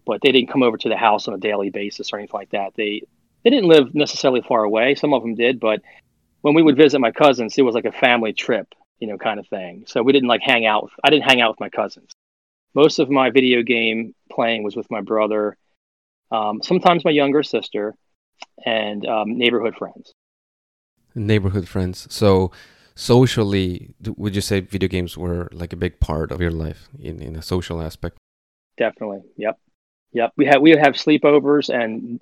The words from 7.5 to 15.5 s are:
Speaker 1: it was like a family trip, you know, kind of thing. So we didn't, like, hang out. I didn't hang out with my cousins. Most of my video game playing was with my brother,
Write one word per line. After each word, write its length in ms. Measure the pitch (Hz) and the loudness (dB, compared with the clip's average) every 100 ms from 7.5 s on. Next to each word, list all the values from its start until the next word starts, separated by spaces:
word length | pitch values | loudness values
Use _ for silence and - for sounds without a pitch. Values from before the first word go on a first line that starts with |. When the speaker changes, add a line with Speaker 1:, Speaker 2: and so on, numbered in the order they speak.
| - | 2
Speaker 1:
it 60 | |
was 120 | 127 113 | 2 2
like 100 | 104 | -4
a 60 | |
family 420 | - 127 120 110 | 0 2 2 0
trip, 400 | 101 - 110 90 _ _ - | -6 -4 -4 -4 _ _ -12
you 80 | 110 | -10
know, 100 | 95 | -6
kind 220 | 113 104 | -6 -6
of 80 | - | -8
thing. 360 | 101 90 95 - | -10 -12 -16 -8
So 160 | 131 | -2
we 100 | 120 | 2
didn't, 160 | 139 123 | 2 2
like, 120 | 113 | 0
hang 240 | - 120 110 | 2 2 2
out. 260 | 107 - - | 0 -4 -2
I 60 | 143 | 2
didn't 160 | 147 127 | 2 4
hang 120 | 123 | 4
out 100 | 113 | 2
with 80 | - | 0
my 100 | 101 | -8
cousins. 420 | - 101 - _ _ _ _ _ _ _ 135 | -4 -6 -6 _ _ _ _ _ _ _ 4
Most 240 | 151 - | 4 4
of 100 | 131 | 0
my 200 | 139 131 | 2 4
video 320 | 127 127 123 | 4 4 2
game 500 | 117 117 113 113 113 - _ | 2 0 0 -4 -8 -14 _
playing 320 | - 117 113 | -4 -2 -2
was 120 | 104 113 | -6 -8
with 140 | - | -8
my 100 | 110 | -8
brother, 560 | 98 110 107 107 104 | -4 -2 0 0 -4